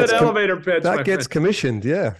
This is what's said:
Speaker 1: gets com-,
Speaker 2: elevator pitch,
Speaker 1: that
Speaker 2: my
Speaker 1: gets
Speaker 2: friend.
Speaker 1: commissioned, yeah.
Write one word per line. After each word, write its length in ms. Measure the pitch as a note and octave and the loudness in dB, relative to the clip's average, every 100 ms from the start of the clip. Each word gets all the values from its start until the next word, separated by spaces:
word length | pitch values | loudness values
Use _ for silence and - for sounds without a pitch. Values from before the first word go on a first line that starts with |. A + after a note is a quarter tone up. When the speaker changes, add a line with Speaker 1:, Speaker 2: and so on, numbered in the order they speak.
Speaker 1:
gets 100 | A#3+ | 4
com-, 120 | A3+ | 4
Speaker 2:
elevator 340 | A#3 G#3 G3 F3+ | 2 2 0 -2
pitch, 260 | E3 E3+ | -2 0
Speaker 1:
that 120 | E3+ F3 | 0 0
Speaker 2:
my 60 | |
Speaker 1:
gets 220 | C3+ F#3+ B2+ | 0 -2 -2
Speaker 2:
friend. 20 | |
Speaker 1:
commissioned, 560 | D#3 E3+ G#3 C3+ A2 G#2+ | 0 0 0 -2 -2 -2
yeah. 300 | E3+ D3 | -2 -2